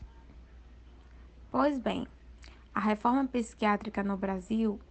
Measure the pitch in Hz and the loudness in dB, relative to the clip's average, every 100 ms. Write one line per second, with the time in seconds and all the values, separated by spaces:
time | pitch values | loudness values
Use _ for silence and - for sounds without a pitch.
0 | - - - - - - - - - - | -18 -18 -20 -20 -20 -20 -20 -20 -20 -20
1 | - - - - - 254 277 277 214 185 | -20 -20 -20 -20 -4 2 2 2 -2 -4
2 | - - - - - - - - 208 214 | -6 -12 -20 -20 -20 -20 -8 -2 2 2
3 | 240 262 269 247 220 - 208 208 214 208 | 4 2 2 0 -4 0 2 2 0 -4
4 | 196 196 196 190 180 220 220 202 - | -2 -2 -2 -4 -2 0 0 -2 -6